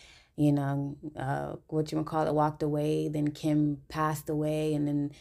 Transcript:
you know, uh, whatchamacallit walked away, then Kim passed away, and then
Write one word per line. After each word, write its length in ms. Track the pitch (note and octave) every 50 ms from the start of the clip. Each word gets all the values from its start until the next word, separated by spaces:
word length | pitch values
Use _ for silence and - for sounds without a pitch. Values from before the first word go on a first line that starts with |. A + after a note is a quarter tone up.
| - - - - - _ _
you 160 | - D3 D3
know, 460 | C#3+ C#3+ C#3 C#3 C#3+ C#3+ C#3+ C#3+ C#3+ - - D3+ - -
uh, 380 | C3 C3 C#3 C#3 C#3+ C#3+ - - - -
whatchamacallit 600 | D#3 D#3 D3+ D#3 D#3 D#3 D3+ D3+ D#3+ D#3 D#3 D#3 D3
walked 280 | D3+ D3+ D#3 D#3 -
away, 460 | D#3 D3 D3 D3 D3 D3+ D#3 D#3 D#3 D#3
then 220 | D3+ D3+ D3 D3
Kim 520 | D3+ - - D#3 D3+ D3+ D3+ D3 C#3+ C#3 - -
passed 420 | - D#3 D#3 D#3 D#3 D3+ - -
away, 440 | D3+ D3+ D3+ D3+ D#3 D#3 D#3 D#3 D3+
and 140 | D3 D3 D3
then 240 | D3 D3 C#3+ C#3+ C#3+ -